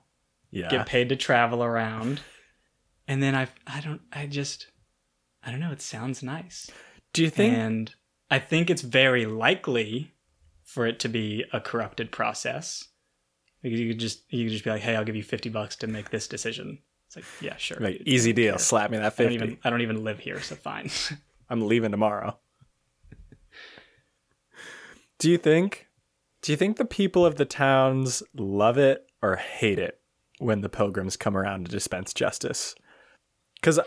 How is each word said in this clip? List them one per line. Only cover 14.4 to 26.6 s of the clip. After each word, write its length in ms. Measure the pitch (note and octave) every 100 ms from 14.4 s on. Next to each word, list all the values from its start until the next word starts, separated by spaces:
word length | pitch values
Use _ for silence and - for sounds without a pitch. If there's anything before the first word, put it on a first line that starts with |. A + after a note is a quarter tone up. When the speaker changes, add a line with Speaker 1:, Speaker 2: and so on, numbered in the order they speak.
| A2+
Speaker 2:
could 60 |
just 140 | A2 -
be 40 |
like, 120 | -
"Hey, 140 | A2+ A2
I'll 80 | G#2+
give 100 | G#2+
you 80 |
fifty 240 | G#2 A#2 A#2+
bucks 280 | G#2+ G#2 -
to 100 | A2+
make 220 | G#2+ G#2
this 180 | A2 -
decision." 520 | A#2+ A2+ G2+ G2+ - _ _ _
It's 80 | -
like, 100 | - -
Yeah, 140 | - -
sure, 220 | - -
Speaker 1:
Like, 180 | G#2+ -
Speaker 2:
dude. 80 | -
Speaker 1:
"Easy 220 | B2+ A2+
Speaker 2:
I 40 |
don't 20 | A2+
Speaker 1:
deal. 80 | A2
Speaker 2:
care. 60 | F#2
Speaker 1:
Slap 320 | - A2+ G#2
me 60 | A2
that 60 | G#2+
Speaker 2:
I 0 |
don't 100 | -
Speaker 1:
fifty." 200 | A#2 A#2
Speaker 2:
even, 220 | A2 A#2
I 60 | B2
don't 120 | A#2
even 220 | A#2 A2
live 160 | G#2+ G#2
here, 220 | - F#2
so 140 | - -
fine. 340 | - - - - - D3
<laughs> 300 | _ _ -
Speaker 1:
I'm 120 | A#2+ G#2
leaving 240 | A#2 A2+
tomorrow. 460 | G2+ G#2+ G#2 A2 - _ _ _ _ _ _ - - - - _ - - - _ _ _ _ _ _ _ - - - - - _ -
Do 120 | D#3+
you 60 | F3
think, 500 | D#3+ D#3+ G3 - _ _ _ _ _ _
do 100 | -
you 60 |
think 200 | C#3+